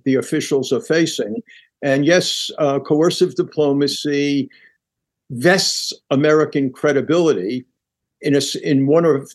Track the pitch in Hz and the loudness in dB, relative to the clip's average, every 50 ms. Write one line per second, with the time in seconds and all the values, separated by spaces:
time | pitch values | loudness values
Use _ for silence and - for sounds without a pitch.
0 | _ 135 131 127 113 - - 151 123 - 151 139 127 - - 113 - - 160 165 | _ 0 0 0 0 -2 -4 -4 -2 0 -2 -2 0 0 -2 -2 0 0 0 2
1 | 165 160 - - 117 101 110 - - _ - - _ _ _ _ - 143 135 139 | 2 0 -2 -4 -6 -6 -8 -10 -10 _ -20 -20 _ _ _ _ -2 0 0 2
2 | 147 151 175 180 - - - - - - - - 156 143 139 139 135 - 156 151 | 2 4 4 2 2 0 -4 -6 -8 -8 -4 -2 -2 0 0 -2 -2 0 0 2
3 | 160 180 175 - 180 175 - - 175 - - - 151 143 139 143 143 139 143 - | 2 0 2 0 -2 -2 0 -4 -6 -4 -2 -2 0 0 2 0 0 -2 -2 -4
4 | - 151 143 143 143 143 143 143 139 - - _ _ _ _ _ _ _ _ _ | -6 -4 -2 -2 -2 0 -2 -2 -4 -6 -10 _ _ _ _ _ _ _ _ _
5 | _ _ _ _ _ - 139 117 123 175 190 185 - - - - - - - - | _ _ _ _ _ -14 -8 0 2 2 2 2 0 -2 -4 -6 -8 -10 -12 -14
6 | _ _ 143 135 151 151 156 156 151 143 - 151 139 127 127 - - 151 143 139 | _ _ 0 2 2 4 4 2 2 0 -2 -2 -2 -4 -4 -2 -2 0 0 0
7 | 120 117 156 175 170 160 131 95 90 101 127 127 127 _ _ _ _ _ _ _ | 0 0 0 2 2 2 0 0 -2 -4 -6 -6 -8 _ _ _ _ _ _ _
8 | _ _ _ _ - 160 139 143 139 - - - - 165 147 135 135 139 147 170 | _ _ _ _ -2 0 0 2 0 -2 -6 -6 -2 0 2 2 4 4 4 4
9 | 170 165 147 135 139 - | 4 4 2 0 -2 -8